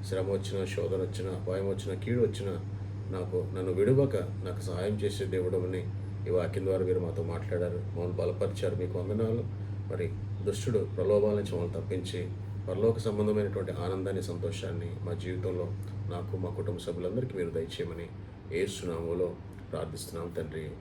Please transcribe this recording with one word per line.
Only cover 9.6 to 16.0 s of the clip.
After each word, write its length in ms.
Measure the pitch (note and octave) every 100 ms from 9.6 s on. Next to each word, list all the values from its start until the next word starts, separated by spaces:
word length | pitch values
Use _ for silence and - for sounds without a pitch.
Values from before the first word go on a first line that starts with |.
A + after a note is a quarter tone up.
| - - -
మరి 180 | F#2 F2 - - - G2+
దుష్టుడు 340 | - - G#2 F#2+ -
ప్రలోభాల 400 | F#2 G#2 G#2 G#2
నుంచి 200 | G2+ E2+
మమ్మల్ని 260 | E2+ E2+
తప్పించి, 460 | G2 F#2 F2 F#2+ F2 - - - -
పరలోక 320 | F#2+ A2+ A2+
సంబంధమైనటువంటి 720 | A2+ G#2 G#2+ G#2+ G2+ G2 F2+
ఆనందాన్ని, 520 | F#2 F#2 F#2+ F#2+ F#2+
సంతోషాన్ని 680 | F#2 F2 G2+ G2+ F#2 E2+ E2+ -
మా 100 | F2
జీవితంలో 520 | E2+ F#2 F#2 G2 F2+ E2+ - - -